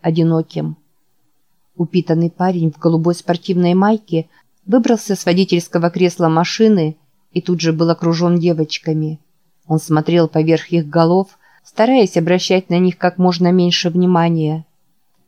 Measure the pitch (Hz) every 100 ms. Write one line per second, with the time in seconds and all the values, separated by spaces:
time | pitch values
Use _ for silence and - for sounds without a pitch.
0 | 165 165 165 160 160 160 156 156 _ _
1 | _ _ _ _ _ _ _ - 165 180
2 | 165 160 170 - 180 180 165 - 165 165
3 | 170 175 - 170 - 180 175 185 202 220
4 | - 160 160 _ _ _ 185 240 233 220
5 | - 190 - 180 185 175 - 175 170 170
6 | 180 175 165 160 175 - 220 202 156 156
7 | _ _ _ 175 170 170 165 160 165 165
8 | 170 165 175 175 175 160 156 - 160 156
9 | 156 156 _ _ _ _ - 160 - 156
10 | 151 170 160 160 160 160 - 175 147 165
11 | 165 185 190 _ _ _ _ - 226 262
12 | 190 175 165 180 - 185 185 175 180 175
13 | 180 180 180 170 175 185 175 175 175 170
14 | 180 175 170 165 156 160 - _ _ _
15 | _ _